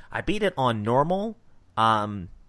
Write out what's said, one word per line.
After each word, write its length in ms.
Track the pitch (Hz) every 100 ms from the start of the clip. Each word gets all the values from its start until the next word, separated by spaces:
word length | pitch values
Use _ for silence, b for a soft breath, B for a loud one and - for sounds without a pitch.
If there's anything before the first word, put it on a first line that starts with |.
| b
I 100 | 110
beat 220 | - 107
it 100 | 110 -
on 240 | 127 110
normal, 540 | 104 127 156 190 220 214 - - _
um, 540 | - 113 110 104 101 87 -